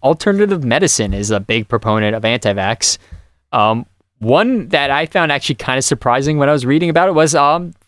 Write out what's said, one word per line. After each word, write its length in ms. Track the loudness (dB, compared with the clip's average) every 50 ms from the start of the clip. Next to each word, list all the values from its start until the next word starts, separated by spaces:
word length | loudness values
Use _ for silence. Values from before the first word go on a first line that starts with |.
| -2
alternative 600 | -2 -2 0 0 0 0 2 0 0 0 -2 0
medicine 480 | 0 0 2 2 0 0 -2 -2 -4 -4
is 180 | -4 -4 -2
a 80 | -2 -4
big 300 | -2 -2 -2 -2 -2 -2
proponent 440 | -4 -2 0 0 0 0 0 0 -2
of 120 | -2 0
anti-vax. 720 | -2 -2 0 0 -2 -2 0 -2 -2 -2 -2 -2 -4 -4 -6 _ _ -20 -20 -20 _ _ _ _ _ 0
Um, 320 | 2 2 2 2 0 -4 -8 _ _ _ _ _ _
one 480 | 0 2 2 2 2 2 0 -2 -2 -2
that 220 | -2 0 0 0
I 140 | 0 -2 -2
found 260 | -2 0 0 0 0
actually 240 | 0 -2 -2 -4 -6
kinda 260 | -4 -4 -4 -2 -2
surprising 580 | -2 -2 -4 -2 0 0 0 0 0 0 0 2
when 100 | 2 2
I 20 |
was 140 | 2 0 0
reading 240 | 0 0 2 0 2
about 180 | 2 2 2 2
it 60 | 4
was, 220 | 2 2 4 4
um, 380 | 2 2 2 2 0 -4 -8 -14 _ _